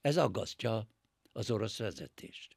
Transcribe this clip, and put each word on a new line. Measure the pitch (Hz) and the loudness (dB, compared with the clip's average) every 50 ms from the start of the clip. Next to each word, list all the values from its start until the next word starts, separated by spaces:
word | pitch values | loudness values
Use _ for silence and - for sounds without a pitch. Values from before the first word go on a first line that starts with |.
ez | _ 143 147 | _ 4 4
aggasztja | 175 156 117 92 101 98 - - _ - 120 113 113 110 - _ _ _ _ _ _ _ _ _ | 6 4 4 4 0 -4 -4 -6 _ -2 0 0 0 -2 -6 _ _ _ _ _ _ _ _ _
az | - 107 - | -6 -2 0
orosz | 120 107 107 104 - - | 0 0 0 -2 -4 -4
vezetést | 117 104 82 - - - _ - - - - - - - - | -4 -6 -6 -6 -12 -14 _ -18 -18 -16 -16 -16 -18 -18 -20